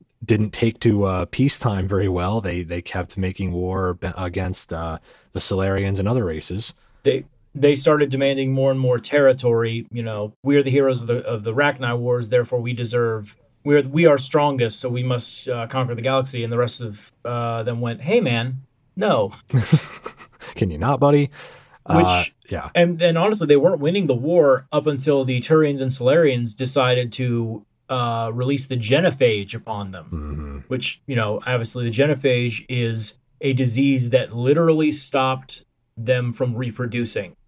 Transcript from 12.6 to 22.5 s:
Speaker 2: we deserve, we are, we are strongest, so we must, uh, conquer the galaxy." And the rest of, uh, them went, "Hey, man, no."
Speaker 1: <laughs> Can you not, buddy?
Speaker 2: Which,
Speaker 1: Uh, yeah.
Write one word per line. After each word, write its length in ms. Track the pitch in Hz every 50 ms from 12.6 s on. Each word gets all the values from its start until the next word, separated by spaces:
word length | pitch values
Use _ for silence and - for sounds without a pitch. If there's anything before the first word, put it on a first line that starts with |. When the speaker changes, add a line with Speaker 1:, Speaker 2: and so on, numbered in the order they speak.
Speaker 2:
we 120 | 117 123 123
deserve, 600 | 113 123 110 120 120 117 113 110 107 104 - - _ _ _ _ _ _
we 120 | 143 147
are, 60 | 147
we 240 | 135 135 139 160 170
are 140 | 160 143 131
strongest, 600 | 135 - - 151 147 147 139 131 120 110 - -
so 80 | - 123
we 120 | 120 123 127
must, 460 | 127 123 117 - - - - - 131
uh, 160 | 123 117 113
conquer 300 | 117 - 131 127 117 120
the 60 | 110 113
galaxy." 400 | 131 135 135 131 135 127 120 113
And 100 | 113 117
the 40 | 120
rest 220 | 123 117 - -
of, 300 | 120 107 101 104 - - _ _ -
uh, 380 | 117 120 120 117 117 113 117 110
them 180 | 120 117 117
went, 200 | 120 117 117 101
"Hey, 200 | 123 160 220 240
man, 400 | 196 127 117 117 120 131 131 - - _ _ _ _ _ _
no." 380 | 185 208 202 156 117 101 98 - - _ _
Speaker 1:
<laughs> 320 | - 123 107 - 160 - - - - - - - - - - - _ _ - - -
Can 140 | - 110 92
you 60 | 76 76
not, 220 | 117 127 143 123
buddy? 300 | 143 143 147 147 143 135 - - - - - - - _ _ _ _ -
Speaker 2:
Which, 160 | - 90 90
Speaker 1:
Uh, 180 | 90 90 87 85 - - _ _
yeah. 200 | -